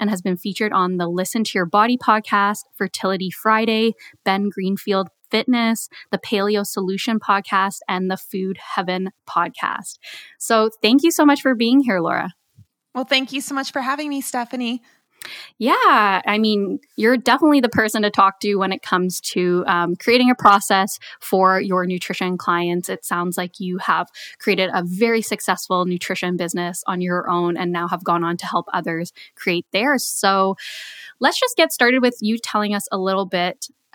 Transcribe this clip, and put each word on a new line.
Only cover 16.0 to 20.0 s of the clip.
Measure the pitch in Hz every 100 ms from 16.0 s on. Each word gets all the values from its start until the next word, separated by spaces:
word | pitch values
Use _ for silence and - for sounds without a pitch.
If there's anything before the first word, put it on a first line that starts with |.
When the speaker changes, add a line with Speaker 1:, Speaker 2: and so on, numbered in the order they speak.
| 208 190 -
Speaker 1:
I | 208
mean, | 220 208 196 190 - -
you're | 220 254
definitely | 247 254 320 285
the | 233
person | 233 214 220
to | 208
talk | 202 196 -
to | 208 202
when | 190
it | 190
comes | - 185 180 175 -
to, | 190 180 175 180
um, | 175 175
creating | 180